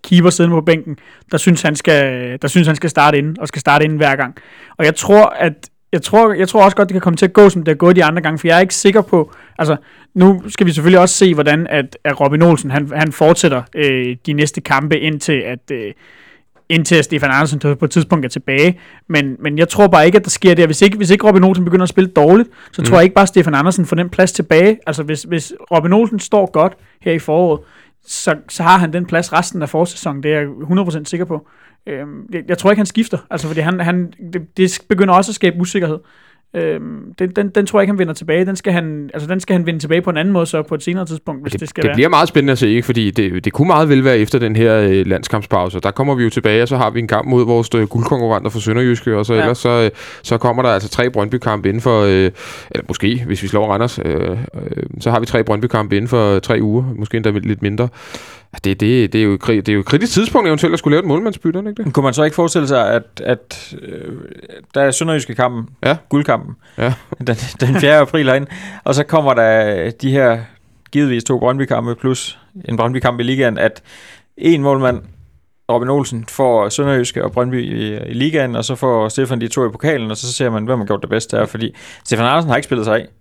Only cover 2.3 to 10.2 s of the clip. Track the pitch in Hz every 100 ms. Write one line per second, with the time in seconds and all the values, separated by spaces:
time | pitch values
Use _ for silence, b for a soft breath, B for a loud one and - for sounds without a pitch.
2.3 | 127 143 180 160 151 170 156 147 147 147
3.3 | 160 151 147 143 143 156 151 147 139 131
4.3 | - B B B B 156 156 - 208 214
5.3 | - 160 147 - _ _ 175 - 214 226
6.3 | 185 185 220 202 196 202 185 175 160 185
7.3 | 214 202 180 160 147 175 185 156 170 156
8.3 | 156 165 165 190 - 196 208 185 180 151
9.3 | b b b 156 147 b b b 185